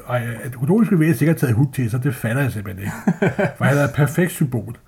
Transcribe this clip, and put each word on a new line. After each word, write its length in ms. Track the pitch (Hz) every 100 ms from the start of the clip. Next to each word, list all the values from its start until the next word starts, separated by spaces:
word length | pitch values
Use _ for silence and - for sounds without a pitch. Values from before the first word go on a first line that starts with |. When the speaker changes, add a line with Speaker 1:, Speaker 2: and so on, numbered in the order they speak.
| -
Speaker 1:
og, 140 | 123
øh, 80 | 117 117 123
et 0 |
økologisk 360 | - 143 208 226
bevægelse 340 | 185 156 160
ikke 80 | 147
har 60 | 160
taget 160 | 139
Hulk 180 | 110 135
til, 160 | - 117
så 80 | 123
det 160 | 135
fatter 280 | - 110 120
jeg 100 | 135
simpelthen 320 | 101 98 92 98
ikke. 400 | - - - 190 - 196
Speaker 2:
<laughs> 60 | -
Speaker 1:
For 60 |
han 120 | 135 143
er 60 |
et 100 | 143
perfekt 380 | - 147 - 175
symbol. 440 | - 143 120 104 117